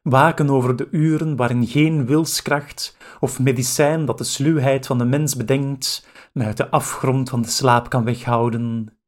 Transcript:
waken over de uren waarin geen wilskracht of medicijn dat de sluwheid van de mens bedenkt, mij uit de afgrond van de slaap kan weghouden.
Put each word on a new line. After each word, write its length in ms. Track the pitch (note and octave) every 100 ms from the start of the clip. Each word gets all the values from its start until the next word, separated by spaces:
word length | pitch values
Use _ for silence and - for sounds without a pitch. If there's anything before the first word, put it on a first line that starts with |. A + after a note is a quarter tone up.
waken 480 | - C3 D#3 D#3 D3
over 260 | C3+ B2 B2
de 120 | -
uren 440 | E3 D#3 D#3 D#3+ C3+
waarin 320 | A#2+ B2 A#2
geen 380 | D3 D#3 D#3+ B2
wilskracht 920 | D3+ D#3+ - - D3 D3 - - _ - -
of 200 | C3 -
medicijn 680 | C3 C3 B2 - D3 D#3+ C#3+
dat 120 | -
de 60 |
sluwheid 640 | A#2+ - C#3 D#3 C3+ C3+ C3+
van 120 | B2
de 80 | A#2+
mens 300 | C#3+ D3+ C3
bedenkt, 720 | A2 C3+ C#3 C#3 - - - - -
mij 120 | - G#2+
uit 120 | G#2
de 120 | -
afgrond 600 | D3+ - - C3+ C3 B2+
van 120 | B2
de 60 | A2+
slaap 420 | - C3 A#2+ A#2+
kan 140 | B2+
weghouden. 920 | A#2 A#2+ - A#2 A#2+ A#2 A#2 A#2 A2 _